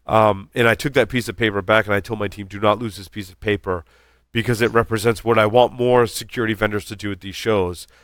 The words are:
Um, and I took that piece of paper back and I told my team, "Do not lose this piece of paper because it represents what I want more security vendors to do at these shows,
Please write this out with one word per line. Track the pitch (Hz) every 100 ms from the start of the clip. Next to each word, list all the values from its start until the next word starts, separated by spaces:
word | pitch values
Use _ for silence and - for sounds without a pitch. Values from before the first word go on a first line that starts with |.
| -
Um, | 110 107 98 -
and | 127 117
I | 110
took | 147
that | 135 110
piece | 127 113
of | 92
paper | 113 101
back | 95 110 107
and |
I | 101
told | - 107
my | 101
team, | 104 95
"Do | 101
not | 107 104
lose | 113 101
this | 90
piece | 107 92
of | 92
paper | 107 101 98 90 - _ _ _ _
because | 117 113 110
it | 117
represents | 117 110 113 113 113
what | 113 110
I | 107
want | 120 120
more | 127 123 123 113
security | - 110 127 110
vendors | 104 107 104
to | -
do | 101 104
at | 95
these | 98
shows, | 92 117 107 90 87 - _